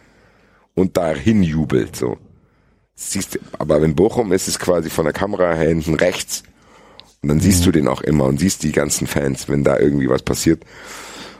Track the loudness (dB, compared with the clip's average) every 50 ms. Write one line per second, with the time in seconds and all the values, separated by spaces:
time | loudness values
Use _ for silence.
0 | _ _ _ _ _ _ _ _ _ _ _ _ _ _ -2 -2 -2 0 0 0
1 | 0 -2 -2 -2 2 2 4 4 4 2 2 0 0 0 0 0 0 -2 -6 -6
2 | -6 -6 -6 -8 -12 -18 _ _ _ _ _ _ _ _ _ _ _ _ _ -14
3 | -12 -8 -8 -8 -8 -8 -8 -10 -10 -10 -10 -6 -2 0 2 2 2 2 4 4
4 | 2 2 2 0 0 0 0 -2 -2 -2 -6 -4 0 0 0 0 0 -2 -2 -2
5 | 0 0 0 -2 -4 -2 0 0 0 2 2 2 2 2 2 0 0 0 0 2
6 | 2 0 0 -2 -8 -10 -10 -12 -12 -14 _ _ _ _ -20 -20 -20 -20 -20 -20
7 | -20 _ _ _ -2 0 2 2 4 4 4 4 4 4 4 2 2 0 -2 -2
8 | 0 0 2 2 2 2 2 2 0 0 -2 -2 -4 -2 0 0 0 0 -2 -4
9 | -4 -4 -4 -2 -2 -2 -4 -4 -4 -2 -2 0 2 2 2 4 2 2 2 2
10 | 0 0 0 0 -2 -4 -4 0 2 2 0 0 -2 -12 -20 -20 -20 -18 -18 -18
11 | -18 -18 -18 -18 -18 -18 -20 -20